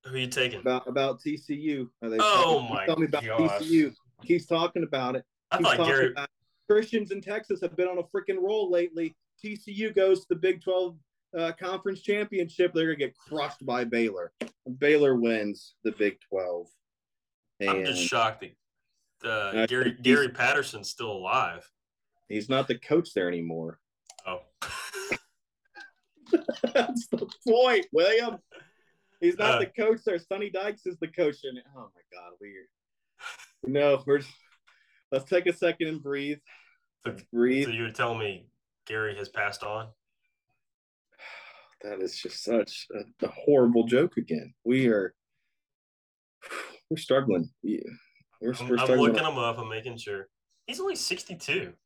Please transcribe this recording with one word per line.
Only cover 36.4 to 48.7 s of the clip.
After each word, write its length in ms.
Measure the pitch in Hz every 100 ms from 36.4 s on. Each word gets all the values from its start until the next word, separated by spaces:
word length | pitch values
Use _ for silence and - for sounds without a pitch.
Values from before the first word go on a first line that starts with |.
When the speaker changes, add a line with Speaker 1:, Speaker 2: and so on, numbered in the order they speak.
| _ - _ _ _ _
Speaker 1:
So, 80 | 117
Speaker 2:
Let's 120 | 98
breathe. 420 | - 120 120 131 139
Speaker 1:
so 60 |
you're 180 | 113 117
telling 280 | 113 120 113
me 280 | 104 95 - _ _ _ -
Gary 320 | 110 110 101
has 120 | 101
passed 340 | - 104 -
on? 240 | 101 107 113
Speaker 2:
<sighs> 40 | - _ _ _ _ _ _ _ _ _ _ _ _ - - - - _ _
That 200 | 104 98
is 180 | 92 -
just 240 | 92 -
such 440 | - 117 101 - -
a, 320 | 104 104 _ -
a 40 |
horrible 540 | - - 143 120 120 113
joke 300 | 123 175 -
again. 360 | - - - _ 117
We 220 | 131 127
are, 280 | 107 95 _ _ _ _ _ _ _ _ _ _ _ _ _
<sighs> 460 | - - - - _
we're 80 | 156
struggling. 520 | - 135 135 90 82 _
Yeah. 160 | - 107 - - _ _ _ _
We're, 120 | 113
Speaker 1:
I'm, 140 | 127
Speaker 2:
we're 80 | 123